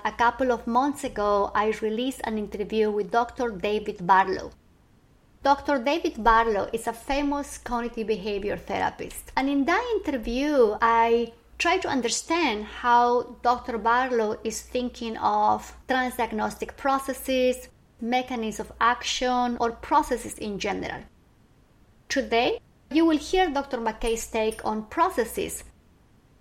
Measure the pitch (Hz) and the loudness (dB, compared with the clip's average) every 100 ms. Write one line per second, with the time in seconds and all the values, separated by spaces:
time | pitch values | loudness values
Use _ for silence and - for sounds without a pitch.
0 | 214 - 233 240 262 233 233 240 285 277 | -4 0 2 2 0 0 0 2 2 -2
1 | 254 214 208 202 202 - 214 214 220 220 | -6 -2 2 2 2 0 0 0 -2 -2
2 | 254 - - 214 202 202 196 220 214 208 | -4 -4 -4 -4 -6 -6 -2 0 0 0
3 | 185 233 233 - 240 190 208 214 214 202 | 0 0 0 -2 -4 -2 -2 -2 -4 -4
4 | 180 190 190 190 - - _ _ _ _ | 4 6 4 0 -6 -14 _ _ _ _
5 | _ _ _ _ 269 277 285 277 233 330 | _ _ _ _ 2 2 2 0 2 0
6 | 339 - 220 226 226 202 - 226 233 226 | -2 0 4 6 6 2 0 -4 -6 -6
7 | - 277 285 285 277 - - 240 233 233 | -4 -2 0 -2 -6 -10 -6 -4 -4 -6
8 | 214 208 208 202 202 180 - 196 180 - | -4 -2 -2 -4 -4 -6 -4 -2 -2 -2
9 | - - - - 269 277 277 370 494 415 | -12 -12 -8 -2 0 2 2 2 2 -2
10 | 311 269 220 240 294 285 214 214 226 233 | -2 -4 -4 -2 2 4 4 4 4 4
11 | 233 233 226 - _ - 339 370 370 262 | 4 4 0 -8 _ -2 0 2 0 0
12 | 226 - - 339 302 208 214 - 247 240 | 0 -2 -2 2 2 0 -6 -4 4 6
13 | 240 240 - 240 240 247 247 233 220 240 | 6 4 0 -2 0 0 -2 -2 2 2
14 | 262 240 214 220 226 220 - 254 247 - | 2 0 0 -2 -6 -8 -6 -4 -4 -6
15 | 233 220 214 214 214 214 - - - 262 | -8 -2 0 2 4 2 -2 -12 -2 0
16 | 254 240 220 214 214 214 220 - 277 269 | 0 -2 -4 -2 -4 -4 -10 -4 0 0
17 | 269 254 - 262 254 254 - _ _ - | -2 -6 -2 2 2 0 -6 _ _ -10
18 | 233 254 254 247 220 - 202 - 233 247 | -2 -2 -2 -4 -6 -6 -8 0 2 2
19 | - - 254 247 247 233 233 226 - 285 | -2 -2 0 2 0 0 -2 -4 2 2
20 | - 240 220 - 220 196 202 185 180 - | 2 -2 -6 -8 -8 -4 -4 -4 -6 -10
21 | 214 _ _ _ _ _ _ _ _ _ | -14 _ _ _ _ _ _ _ _ _
22 | - 277 220 233 262 466 _ _ - 294 | -6 -4 0 0 0 -2 _ _ -2 2
23 | 330 311 - 370 370 277 269 240 226 220 | 4 2 0 2 2 0 -4 -4 -4 -4
24 | 240 226 - 226 220 220 220 214 214 - | -2 -2 -4 -2 -2 -2 -4 -4 -4 2
25 | 349 320 226 - - - - - _ _ | 2 2 -2 -2 -6 -8 -14 -20 _ _
26 | _ _ _ _ | _ _ _ _